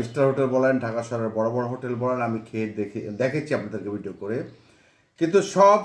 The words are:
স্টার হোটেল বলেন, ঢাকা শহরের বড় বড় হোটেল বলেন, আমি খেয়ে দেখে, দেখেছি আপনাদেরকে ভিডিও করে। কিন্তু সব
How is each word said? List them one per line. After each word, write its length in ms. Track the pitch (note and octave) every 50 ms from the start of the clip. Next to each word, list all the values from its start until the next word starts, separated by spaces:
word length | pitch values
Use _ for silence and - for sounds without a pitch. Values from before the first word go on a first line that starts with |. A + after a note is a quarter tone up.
| A#2
স্টার 200 | - - D3 C3+
হোটেল 200 | C3+ C3 C#3+ C3+
বলেন, 320 | B2+ B2+ C3 C3 C3 C3 B2
ঢাকা 240 | A#2 A2+ A2 A#2 A2+
শহরের 260 | - B2 A2+ A2+ A2
বড় 220 | G2+ A2 A2 A2+
বড় 160 | A#2+ B2 A#2+
হোটেল 280 | A#2+ B2+ B2+ C3 A#2+ A#2+
বলেন, 260 | A2+ B2 B2+ B2+ B2 A#2
আমি 160 | A#2 A2+ A2 A2 -
খেয়ে 180 | - A2 A2 G#2+
দেখে, 320 | G2+ G#2+ G#2 - - G#2+
দেখেছি 540 | - G#2+ G#2 G#2 B2 C3 C#3 D3+ D3+ - C3+
আপনাদেরকে 360 | G2+ G2 G#2 G#2 G2+ F#2 G2+
ভিডিও 220 | G#2 G2 F2+ G2 F2+
করে। 240 | - G2+ G2+ A2+ C#3 F3 - - - _ _ _ _ _ _ _ _ _ _ _ _
কিন্তু 240 | E3 E3 F3+ G3 F3
সব 360 | - - F#3 G3 G3+ G#3 G#3 G#3